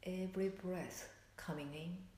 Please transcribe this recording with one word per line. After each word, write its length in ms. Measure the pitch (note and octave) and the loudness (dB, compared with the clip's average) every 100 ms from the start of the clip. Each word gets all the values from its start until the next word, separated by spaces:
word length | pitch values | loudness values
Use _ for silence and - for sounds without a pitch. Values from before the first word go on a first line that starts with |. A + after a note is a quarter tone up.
Every 480 | - F#3 F#3 F#3+ F#3+ | 0 2 2 4 4
breath 580 | F#3+ F#3 F3+ C3+ - - - - - | 4 0 0 0 -4 -8 -12 -16 -10
coming 340 | - D3+ C#3+ | 0 0 0
in. 220 | D3 E3 F3+ F#3+ | -2 -2 -4 -6